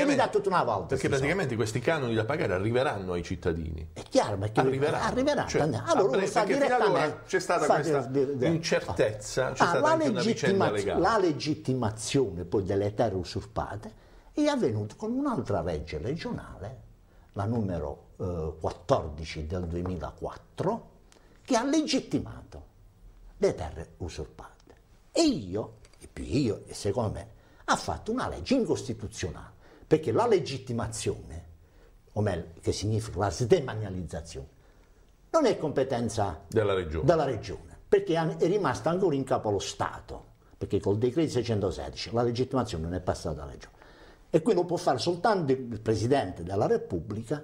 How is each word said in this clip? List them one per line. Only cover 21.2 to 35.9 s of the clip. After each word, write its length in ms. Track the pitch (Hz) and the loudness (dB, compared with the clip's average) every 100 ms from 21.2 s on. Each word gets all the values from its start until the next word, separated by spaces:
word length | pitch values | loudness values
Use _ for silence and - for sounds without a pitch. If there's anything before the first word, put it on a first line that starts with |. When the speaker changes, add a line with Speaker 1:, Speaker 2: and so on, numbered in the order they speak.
| - - | -20 -14
Speaker 2:
che 120 | - 233 | 0 0
ha 80 | |
legittimato 1000 | 277 320 294 262 - 135 - - - 71 - - - - - - - - | 4 2 2 0 0 -2 -2 -10 -16 -18 -18 -20 -20 -20 -20 -20 -20 0
le 180 | 196 | 0
terre 360 | - 78 80 80 - | 0 -6 -8 -12 -10
usurpate. 760 | 85 - 76 - - - - - _ - - | -10 -8 -12 -14 -20 -20 -20 -20 _ -20 -2
E 100 | - | 2
io, 520 | 320 190 92 98 - - - - | 4 2 -4 -6 -6 -12 -20 -20
e 80 | - | -18
più 120 | 60 | -12
io, 380 | 64 110 123 90 - | -2 0 0 -2 -8
e 80 | |
secondo 380 | - 101 110 110 | -6 -2 0 -2
me, 160 | - - - - - | -4 -10 -18 -20 -8
ha 120 | - 254 | -2 0
fatto 340 | - 170 - | -2 -6 -4
una 180 | 247 113 | -4 -4
legge 260 | - - | -6 0
incostituzionale, 1000 | 262 165 120 - 110 101 - 87 - - - - - - | 2 2 0 -2 -8 -10 -8 -8 -8 -16 -20 -20 -20 2
perché 240 | 156 160 | 2 4
la 140 | 143 240 | 2 4
legittimazione, 1160 | 190 113 135 - 117 107 - 104 110 - 82 - - - - - - - | 4 2 -6 -6 -4 -4 -4 -4 -6 -8 -14 -16 -20 -20 -20 -20 -20 -8
o 80 | 107 | -2
meglio, 260 | 104 85 - - | 0 -2 -6 -6
che 120 | 107 | -4
significa 460 | - 107 110 - 87 | -2 0 -2 -2 -2
la 120 | 101 | -2
sdemanializzazione, 1160 | - 120 185 131 110 101 92 80 82 - - 67 - - - - - - _ _ | 0 2 2 2 -6 -6 -6 -8 -10 -10 -12 -14 -18 -20 -20 -20 -20 -20 _ _
non 160 | 320 254 | 2 4
è 100 | - | 2
competenza 840 | 151 139 135 | 0 0 0